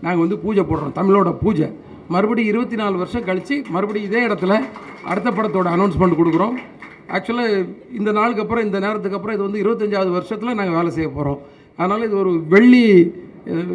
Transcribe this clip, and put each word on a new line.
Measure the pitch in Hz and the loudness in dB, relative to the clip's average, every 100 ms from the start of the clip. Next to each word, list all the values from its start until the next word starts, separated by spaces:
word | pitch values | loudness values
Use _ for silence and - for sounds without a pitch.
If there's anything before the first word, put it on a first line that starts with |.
நாங்க | 165 175 | -2 0
வந்து | 165 208 | 0 -2
பூஜை | 190 208 | 0 0
போடுறோம், | 165 156 147 | 0 -2 -4
தமிழோட | 135 190 196 180 156 | -2 4 4 4 2
பூஜை. | 196 175 - - - - - | 0 0 -2 -4 -18 -20 -4
மறுபடியும் | 175 208 233 220 | 0 2 2 0
இருபத்தி | 214 247 226 | 0 -2 -4
நாலு | 214 185 | -2 -2
வருஷம் | 180 240 | -4 -6
கழிச்சு | 185 185 180 285 - | -4 -4 -4 -6 -4
மறுபடியும் | 175 202 214 208 | -4 -2 -4 -2
இதே | 220 240 | -2 0
இடத்துல | 202 185 208 262 - - - | 0 0 0 0 -10 -18 -16
அடுத்த | - 190 240 | -6 -4 -2
படத்தோட | 202 214 190 180 | -2 -2 0 0
அனௌன்ஸ்மெண்ட் | 170 196 156 185 160 | 2 0 2 2 4
கொடுக்குறோம். | 170 160 202 254 - - - - - | 2 2 0 -4 -10 -20 -20 -20 -8
ஆக்சுவலா | 185 190 233 233 202 170 - - | -6 -4 -2 0 0 -2 -8 -14
இந்த | 240 208 | -6 -2
நாளுக்கு | 208 220 214 | 0 0 0
அப்புறம், | 202 233 | -2 -2
இந்த | 214 196 | -2 -2
நேரத்துக்கு | 196 214 190 196 | -2 -4 -4 -6
அப்புறம் | 202 214 | -6 -4
இது | 196 | -4
வந்து | 208 | -2
இருபத்தஞ்சாவது | 196 233 208 202 190 | -2 0 -2 0 0
வருஷத்துல | 175 180 214 226 | -2 -4 -6 -4
நாங்க | 233 196 | -4 -2
வேலை | 165 170 | 0 -2
செய்ய | 147 156 | -2 -4
போறோம். | 135 143 143 - - - - | -4 -4 -4 -10 -20 -20 -4
அதனால | 180 208 | -2 0
இது | 226 202 | 0 0
ஒரு | 190 170 156 | 0 0 4
வெள்ளி, | 190 240 247 233 190 170 - - - - | 6 8 8 8 8 6 2 -16 -18 -8
அஹ், | 170 180 | -6 -4